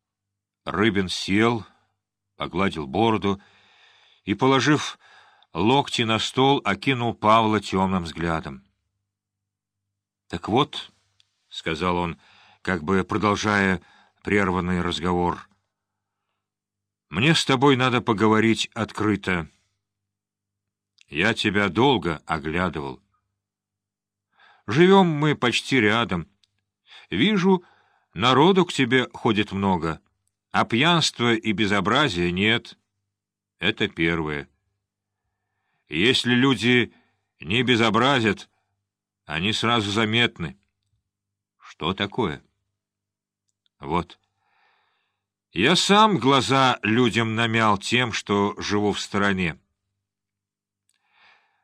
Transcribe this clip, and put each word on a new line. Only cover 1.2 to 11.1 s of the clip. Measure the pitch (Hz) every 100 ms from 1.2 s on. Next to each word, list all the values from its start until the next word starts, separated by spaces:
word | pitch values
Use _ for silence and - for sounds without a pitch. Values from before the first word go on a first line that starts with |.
| - 98 117 117 - _ _ _ _ _ _ _
погладил | 71 85 98 82 69
бороду | 117 113 107 101 98 - _ _ _ _ _ _ _
и, | -
положив | 104 131 135 123 151 - - _ - _ _ _
локти | 80 107 139 131 -
на | 113 110
стол, | - - 135 143
окинул | 101 98 135 123 117
Павла | - 107 113 110 107
тёмным | - 95 95 95
взглядом. | 85 78 85 80 76 67 - _ _ _ _ _ _ _ _ _ _ _ _ _ _ _ _
«Так | - -
вот», | 113 147 - - _ _